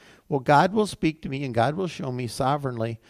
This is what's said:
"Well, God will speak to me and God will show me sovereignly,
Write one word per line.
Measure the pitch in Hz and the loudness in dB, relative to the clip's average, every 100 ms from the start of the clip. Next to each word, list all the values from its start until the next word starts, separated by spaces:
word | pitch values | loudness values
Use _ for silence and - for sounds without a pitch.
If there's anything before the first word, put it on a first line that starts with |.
| - - - | -20 -18 -4
"Well, | 143 | -2
God | 127 143 185 | 4 6 6
will | 214 208 | 2 -2
speak | - 160 156 | 0 -2 -2
to | - | -6
me | 135 | -6
and | 139 | -2
God | 117 120 160 | 2 2 0
will | 180 | -6
show | - 135 | -6 -6
me | 123 120 | -4 -6
sovereignly, | - 131 147 139 120 113 113 | -2 0 0 -2 -4 -4 -6